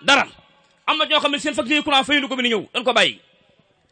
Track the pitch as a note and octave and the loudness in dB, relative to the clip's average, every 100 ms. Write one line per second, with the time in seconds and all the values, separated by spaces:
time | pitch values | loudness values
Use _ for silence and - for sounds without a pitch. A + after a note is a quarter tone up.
0 | - C4+ F#3+ - _ _ _ _ - D#4 | 2 2 0 -8 _ _ _ _ -4 -2
1 | D4 D4+ C#4+ C#4+ D4+ D4 A#3+ D4+ D4+ C4+ | 0 0 0 -2 -4 -4 0 0 2 0
2 | C4 D4 A#3 B3+ A#3+ G#3+ C#3+ A#3 A#3+ A3+ | 2 0 -2 -2 -2 -2 -4 -4 0 2
3 | D#3 G2+ _ _ _ _ _ _ _ | 0 -2 _ _ _ _ _ _ _